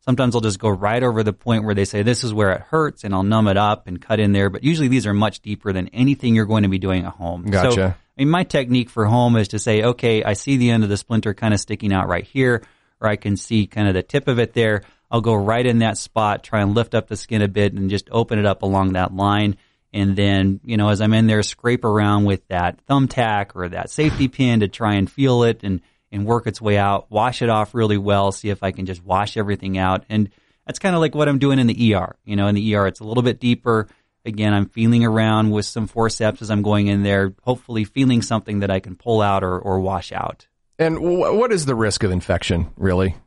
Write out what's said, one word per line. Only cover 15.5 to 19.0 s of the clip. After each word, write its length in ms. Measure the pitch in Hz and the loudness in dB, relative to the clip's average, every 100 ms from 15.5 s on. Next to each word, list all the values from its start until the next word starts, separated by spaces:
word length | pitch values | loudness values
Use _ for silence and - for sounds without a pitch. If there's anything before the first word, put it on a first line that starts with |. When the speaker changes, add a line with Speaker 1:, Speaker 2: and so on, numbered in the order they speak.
| 117 123 | 0 2
Speaker 1:
in 140 | 117 | 2
that 180 | 113 101 | 2 -2
spot, 460 | - - 107 104 | -6 -2 -2 -2
try 180 | - 110 | -4 -2
and 140 | 101 104 | 0 0
lift 180 | 113 | 0
up 140 | 113 - | -2 -4
the 80 | 107 | -12
skin 260 | - 110 | -4 -2
a 60 | 101 | 0
bit 260 | 98 101 | 0 0
and 160 | 101 95 | 0 -4
just 200 | 98 - | -4 -2
open 260 | 110 113 107 | -2 0 0
it 80 | 104 | 0
up 160 | 95 | 0
along 300 | 98 98 95 | 0 2 2
that 200 | 92 | 0